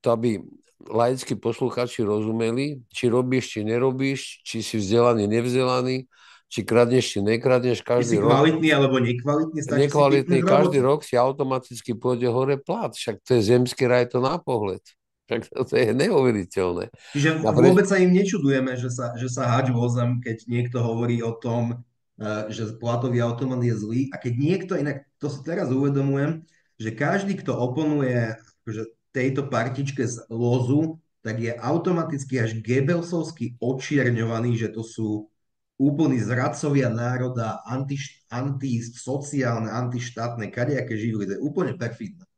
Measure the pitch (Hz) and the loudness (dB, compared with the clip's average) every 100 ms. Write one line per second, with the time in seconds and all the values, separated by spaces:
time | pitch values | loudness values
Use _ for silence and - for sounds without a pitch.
0 | 123 117 120 101 - - _ _ - 110 | 2 2 2 -2 -6 -20 _ _ -6 0
1 | 117 131 - 110 113 113 127 120 120 - | 2 0 -4 -4 -4 -2 -4 -2 -4 -2
2 | 107 104 107 113 113 120 143 139 120 - | -2 0 -2 -2 -2 -2 -4 -8 -12 -2
3 | 123 120 127 127 - 110 107 117 131 131 | 2 2 2 0 -2 -6 -2 0 0 0
4 | 135 135 - - - 113 107 110 98 117 | -2 -4 -8 -14 -10 -8 -4 -4 2 4
5 | 120 117 101 113 123 127 127 127 127 131 | 4 4 2 0 0 0 0 0 -2 -4
6 | 127 _ - - _ - 95 113 120 127 | -8 _ -20 -20 _ -8 2 4 6 4
7 | 117 104 101 117 127 127 123 113 - 123 | 2 -2 0 2 4 2 2 -2 0 0
8 | 117 - 110 131 156 160 156 147 135 131 | 2 2 4 6 4 4 2 4 4 4
9 | 117 120 131 147 160 160 131 143 143 147 | 2 0 0 0 -2 -4 -2 2 2 4
10 | 139 139 135 - 185 143 - 143 127 151 | 4 4 4 2 4 4 4 4 4 2
11 | - 123 127 139 135 131 - 120 - 113 | 2 2 2 0 -2 -2 -6 -14 -6 -2
12 | 127 123 123 117 131 139 - 202 170 - | 0 0 0 0 0 -2 -2 -6 -6 -6
13 | - 107 - 123 104 123 123 - 127 123 | -8 -8 2 4 6 6 4 0 2 4
14 | 123 127 131 170 156 123 104 95 - _ | 2 0 0 -2 -2 -2 -2 -6 -12 _
15 | _ _ _ 117 107 - 123 123 117 120 | _ _ _ -6 -6 -4 0 2 2 2
16 | 180 170 127 107 90 - 92 87 92 - | 2 4 4 2 -2 -2 0 -2 -6 -12
17 | - 143 151 160 - 151 180 185 190 190 | -8 0 0 2 2 6 8 8 6 4
18 | 185 180 196 202 139 135 131 123 123 123 | 6 6 4 0 2 2 0 -4 -6 -4
19 | 120 120 123 131 120 120 127 120 120 120 | -6 -6 -6 -2 0 2 2 0 0 0
20 | 120 123 120 110 - 120 120 120 117 113 | 0 -2 -4 -10 -4 -2 -2 -2 -2 0
21 | 120 117 113 113 120 117 117 120 - _ | 0 -2 -2 -6 -4 -2 -2 -4 -12 _
22 | _ - 107 107 110 123 107 - 117 120 | _ -10 -6 -6 -6 -8 -8 -6 -4 -2
23 | 127 120 117 117 131 127 120 107 104 117 | 0 0 0 -2 -4 0 0 -2 -2 -2
24 | 139 - 127 120 147 190 190 175 147 139 | -2 -4 -6 0 0 0 -2 -4 -4 -6
25 | _ _ 147 135 - 180 151 131 143 139 | _ _ -8 -8 -6 -4 -2 0 2 2
26 | 139 139 147 165 - _ _ _ 110 - | 2 0 0 -2 -8 _ _ _ -8 -4
27 | 147 196 196 185 - 110 123 123 151 147 | -2 0 -2 -4 -4 -2 -2 0 0 0
28 | 131 123 113 110 _ _ - 107 110 _ | 0 0 -2 -6 _ _ -10 -8 -10 _
29 | _ 135 127 131 135 120 123 127 139 - | _ -2 -2 -2 -2 -2 -2 -4 -6 -4
30 | 110 - - 113 120 127 120 147 160 160 | -4 -6 -10 -2 0 2 2 2 0 -4
31 | _ _ 113 110 117 - - 165 165 170 | _ _ -8 -4 -4 -4 -2 -2 0 0
32 | 160 139 - 131 110 110 110 131 139 175 | -2 -6 -4 -2 -2 -4 -2 0 2 0
33 | 170 175 151 - 117 - 123 127 - 143 | -2 -4 -6 -6 -10 -4 -4 -4 0 2
34 | 123 117 113 113 123 120 107 110 110 - | 2 0 -2 -2 0 0 -2 -6 -12 -6
35 | 110 107 107 _ _ _ _ _ 139 143 | -4 -4 -8 _ _ _ _ _ 0 2
36 | 151 127 104 123 143 - 151 139 120 113 | 2 2 0 0 -2 -2 0 2 2 0
37 | 120 127 127 123 113 - 104 127 139 139 | -2 -2 -4 -2 -4 -6 -8 -6 -6 -8
38 | - - _ 120 139 139 139 117 110 - | -10 -16 _ -6 -4 -4 -2 -4 -4 -12
39 | 127 143 143 143 127 113 110 110 123 123 | -6 -6 -4 -2 -2 -2 -4 -4 -4 -4
40 | - - 117 117 104 - 123 135 120 110 | -6 -8 -8 -6 -8 -4 -2 -2 -4 -4
41 | 113 107 98 98 143 165 151 92 117 - | -4 -4 -4 -4 -4 -2 -4 -4 -8 -8
42 | 101 85 92 | -14 -16 -20